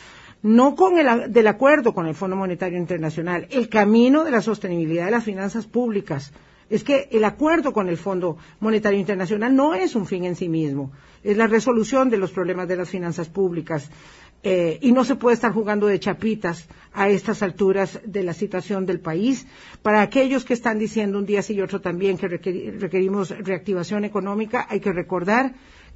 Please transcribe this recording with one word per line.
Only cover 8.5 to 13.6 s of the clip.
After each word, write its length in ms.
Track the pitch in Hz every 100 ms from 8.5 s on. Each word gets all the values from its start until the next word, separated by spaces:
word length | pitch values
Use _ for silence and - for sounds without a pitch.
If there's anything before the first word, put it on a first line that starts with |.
| -
Monetario 400 | 220 214 214 202
Internacional 560 | 190 190 180 208 240 262
no 180 | 302
es 220 | 370 370 226
un 100 | 180
fin 180 | 180
en 120 | 180 170
sí 120 | 175
mismo, 440 | 160 151 139 135 - - _
es 120 | 202 208
la 120 | 220
resolución 600 | 220 233 233 - 269 262
de 100 | 208
los 120 | 185
problemas 380 | 190 175 185 175
de 80 | 180
las 120 | 175
finanzas 400 | 185 170 170 160
públicas. 640 | 196 185 170